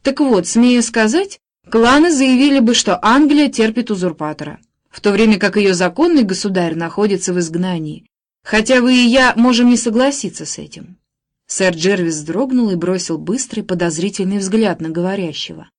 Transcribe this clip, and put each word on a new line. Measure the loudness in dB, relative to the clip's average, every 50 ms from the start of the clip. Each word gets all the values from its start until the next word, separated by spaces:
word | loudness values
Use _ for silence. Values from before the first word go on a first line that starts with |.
Так | _ -4 0 0
вот, | 2 2 2 0 0
смею | 0 2 4 4 4 4 2
сказать, | 0 0 0 0 0 2 2 0 -2 -2 -8 _ _ _ _ _ _ -2
кланы | 0 2 4 4 6 4 4 4
заявили | 4 2 2 4 4 4 4 4 4 4
бы, | 4 2 2
что | 0 0 0 -2 0
Англия | 2 2 4 4 4 4 4 4 2
терпит | 2 0 0 -2 0 0 -4 -4 -4
узурпатора, | -4 -4 -2 -4 -4 _ -8 -8 -8 -10 -12 -14 -14 _ _ _ _ _ _ _
в | -20 -2
то | -2 0
время | 2 4 4 4 2
как | 2 0 0 0
ее | 2 2 2 2
законный | 2 -2 -2 0 0 2 2 4 2 2
государь | 2 -2 -4 -4 -2 -2 -2 -2 -2 -4
находится | -6 -6 -6 -4 -2 0 0 0 -2 -2 -4
в | -2 -2
изгнании. | -4 -4 -4 -4 -4 -4 -4 -6 -6 -10 -12 -14 _ _ _ _ _ _ _ _ _
Хотя | -2 -2 -2 0 2 2 2
вы | 2 2 2
и | 4 4
я | 4 4 4 2 2 2
можем | 2 2 2 4 4 4 4
не | 2
согласиться | 2 0 -2 0 0 0 0 -2 -4 -8 -10 -10 -10 -12
с | -12 -12
этим. | -14 -14 -18 -18 -20 -20 -20 -20 _ _ _ _ _ _ _ _ _ _
Сэр | _ -6 -2 -2 -2 -2
Джервис | 0 -2 -2 0 0 -2 -4 -4
вздрогнул | -6 -8 -6 -4 -4 -2 0 0 0 0 0
и | -2
бросил | -2 -2 -4 -4 -4 -4 -6 -8
быстрый, | -8 -6 -6 -6 -6 -6 -8 -8 -10
подозрительный | -6 -6 -4 -4 -4 -4 -4 -4 -6 -6 -4 -4 -4 -4 -4
взгляд | -4 -4 -2 0 0 0 0 -2 -4
на | -6 -6
говорящего. | -4 -4 -4 -4 -4 -4 -6 -8 -8 -10 -12 -12 -14 -18 -20 _ _